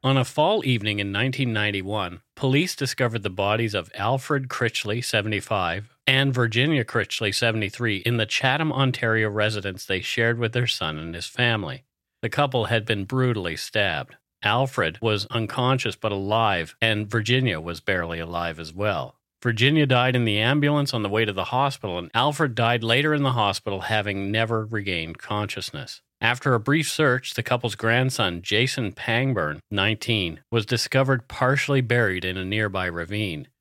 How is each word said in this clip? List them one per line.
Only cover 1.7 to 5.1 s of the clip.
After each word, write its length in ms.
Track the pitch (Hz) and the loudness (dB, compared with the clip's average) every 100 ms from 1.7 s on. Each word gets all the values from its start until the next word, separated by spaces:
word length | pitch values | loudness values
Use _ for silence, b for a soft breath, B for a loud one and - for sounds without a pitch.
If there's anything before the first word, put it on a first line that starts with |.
| 101 95 107 90 87 _ - | -2 -4 -4 -4 -8 _ -4
police 400 | 135 135 175 - | 2 2 2 -2
discovered 480 | 131 - 123 113 | -6 0 0 0
the 60 | 98 | -4
bodies 420 | 92 101 110 117 | -2 0 2 0
of 160 | 101 80 - | -2 -6 -4
Alfred 540 | 104 135 - 139 131 | -2 -2 -2 -4 -2
Critchley, 540 | - 117 - 101 113 | -2 -2 -2 -4 -4
seventy-five, 960 | 120 | 0